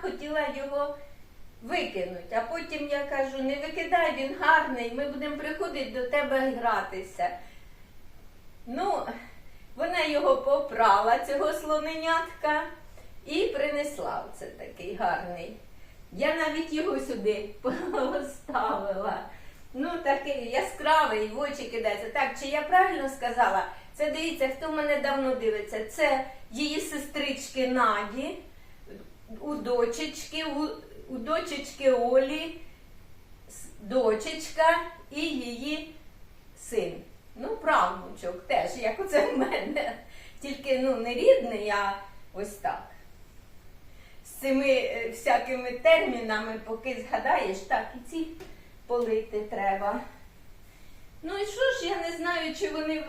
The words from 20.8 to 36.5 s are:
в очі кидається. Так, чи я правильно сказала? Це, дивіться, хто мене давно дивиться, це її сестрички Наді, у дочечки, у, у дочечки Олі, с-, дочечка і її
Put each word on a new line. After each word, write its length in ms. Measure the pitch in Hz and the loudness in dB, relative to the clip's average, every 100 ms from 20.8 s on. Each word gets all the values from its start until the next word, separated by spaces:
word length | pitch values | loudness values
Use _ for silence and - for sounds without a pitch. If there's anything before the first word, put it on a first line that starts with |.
| 302 320 277 220 214 | 6 6 6 2 -2
в 120 | 240 | -2
очі 240 | 285 277 | -4 -4
кидається. 460 | 233 226 214 196 226 | -6 -2 -2 -2 -2
Так, 200 | 285 262 - | 0 0 0
чи 60 | 277 | -2
я 140 | 302 | -2
правильно 480 | 302 370 381 330 269 | 4 6 6 4 -2
сказала? 560 | - 240 233 196 190 185 - - | -2 -2 4 4 4 0 -8 -16
Це, 180 | - 302 | -2 -2
дивіться, 380 | 311 320 - 262 - | 0 -4 0 0 0
хто 140 | 320 | -4
мене 280 | 311 294 285 | -2 2 2
давно 360 | 277 277 262 247 | 2 2 2 2
дивиться, 500 | 220 214 - 214 220 | 2 0 -2 -6 -6
це 400 | - 294 269 262 - - | 2 4 4 0 -10 -12
її 300 | 220 294 302 | -4 -2 -2
сестрички 840 | - 294 - 294 277 262 - 262 254 | -4 -6 -6 -4 -4 -4 -4 0 2
Наді, 720 | 254 226 208 208 240 302 381 - - - - - - - - - 226 | 4 4 4 -2 -4 -6 -8 -14 -20 -20 -20 -18 -16 -18 -20 -16 -10
у 160 | 294 294 | -6 -4
дочечки, 880 | 214 247 233 269 302 - - 311 | 0 2 2 2 -4 -6 -8 -4
у, 260 | 320 277 311 - - - - | -4 -2 -2 -4 -14 -16 -10
у 40 | 247 | -8
дочечки 760 | 233 330 - 285 - - 269 | 0 0 0 -6 -8 2 6
Олі, 720 | 247 240 262 269 311 330 - - - - - - - - - - | 6 6 6 6 0 -4 -10 -14 -16 -20 -18 -18 -18 -18 -20 -18
с-, 200 | - - - | -16 -16 -14
дочечка 960 | 214 254 226 214 311 311 - - 320 339 339 - - | 0 4 4 4 0 -6 -6 6 8 8 2 -10 -10
і 100 | 285 | -4
її 720 | 320 277 240 233 285 302 - - - - - - - | -2 -2 -4 -6 -4 -4 -6 -16 -20 -18 -20 -20 -20